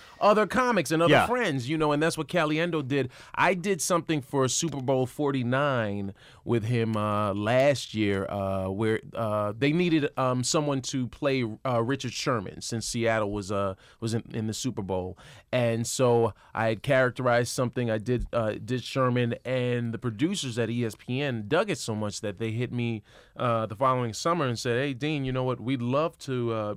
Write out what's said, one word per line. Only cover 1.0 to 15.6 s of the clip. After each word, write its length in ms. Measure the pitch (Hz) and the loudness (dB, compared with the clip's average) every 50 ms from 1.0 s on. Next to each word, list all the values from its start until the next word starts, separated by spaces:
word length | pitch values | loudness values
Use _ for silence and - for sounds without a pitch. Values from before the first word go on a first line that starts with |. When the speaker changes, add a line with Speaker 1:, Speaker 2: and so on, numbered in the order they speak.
| 165 | 6
Speaker 1:
other 80 | 170 151 | 8 8
Speaker 2:
Yeah. 120 | 127 101 - | 6 6 4
Speaker 1:
friends, 400 | 240 247 240 190 143 135 117 123 | 2 0 0 0 0 -2 -2 -2
you 80 | 160 156 | 0 0
know, 140 | 156 151 | 2 2
and 100 | 147 147 | 2 2
that's 140 | 156 165 160 156 | 2 0 0 -2
what 100 | 160 - | -4 -2
Caliendo 600 | - 175 160 151 151 156 165 175 165 156 139 123 | 0 0 2 2 0 0 0 0 -2 -2 -2 0
did. 220 | 143 143 131 123 - - - - - | 0 0 0 -2 -4 -12 -18 -10 -2
I 180 | - 139 175 196 | 2 2 2 2
did 240 | 180 165 208 196 156 | 2 0 -2 -2 -2
something 400 | - - 185 170 - - 160 151 | 0 0 0 0 0 0 -2 -2
for 260 | 123 - - 139 131 127 | -2 -2 0 0 2 2
Super 340 | - - - - - 139 | 2 0 -2 -2 -4 -4
Bowl 240 | 131 123 135 131 131 120 - - 151 139 135 135 123 120 | -2 0 2 2 0 0 -2 -2 0 0 0 0 0 0
forty-nine 640 | 127 135 147 147 135 123 113 104 101 101 101 98 95 - - - - - - | 0 0 2 2 0 0 0 -2 -2 -4 -6 -6 -10 -12 -18 -20 -20 -12 -4
with 200 | - 120 117 101 | 0 0 0 2
him, 340 | 110 123 117 113 113 113 107 | 2 2 2 2 2 2 0
uh, 360 | 104 107 104 104 107 104 95 | 0 2 2 2 2 0 0
last 580 | 101 104 107 120 127 135 147 139 120 - - - | 0 0 2 4 4 6 4 4 2 -2 -4 -2
year, 320 | 107 107 101 101 98 95 - | 0 2 2 2 0 0 -2
uh, 360 | - 101 98 95 95 95 95 95 | -2 -2 -2 -2 -2 -2 -2 -2
where, 320 | 98 98 113 110 110 - - 98 - | -2 0 0 2 0 0 -2 -6 -6
uh, 380 | 113 113 107 104 107 104 104 107 | -4 -2 0 0 0 0 -2 -2
they 160 | 113 131 143 | 0 0 2
needed, 380 | 151 170 180 175 156 160 139 147 - - | 2 2 2 2 2 2 0 0 -2 0
um, 260 | 131 127 127 127 123 | 0 0 0 0 0
someone 380 | - - 165 147 147 139 135 | 0 0 0 0 0 -2 -2
to 240 | 127 - - 135 127 113 | -4 -4 -4 -2 -4 -4
play, 360 | - - - 143 135 131 123 110 110 - - | -4 -2 0 0 2 2 0 -2 -4 -6 -4
uh, 180 | 135 123 117 117 | 0 0 2 2
Richard 300 | 113 139 131 - 123 - | 2 0 -2 -2 -6 -6
Sherman 480 | - - 151 131 113 92 92 - - | -4 -2 0 0 0 -2 -4 -8 -10
since 260 | - - 123 113 107 - | -8 -6 -6 -4 -4 -4
Seattle 440 | - 120 113 113 113 113 107 101 | -2 0 0 2 2 2 0 0
was, 200 | 104 104 101 90 | -2 -4 -4 -4
uh, 240 | 107 98 98 98 95 - - - - _ | -2 -2 -2 -2 -4 -6 -12 -20 -14 _
was 160 | - 113 107 | -4 -2 -2
in, 80 | 117 - - - | -2 -4 -4 -6
in 140 | 117 110 110 | -4 -4 -4
the 60 | 107 | -4
Super 280 | - - 131 113 - | -4 -4 -6 -4 -4
Bowl. 360 | 101 92 98 92 90 92 - - - - - - - _ | -4 -4 -4 -4 -4 -6 -10 -14 -18 -20 -20 -20 -10 _
And 340 | - 127 | -2 0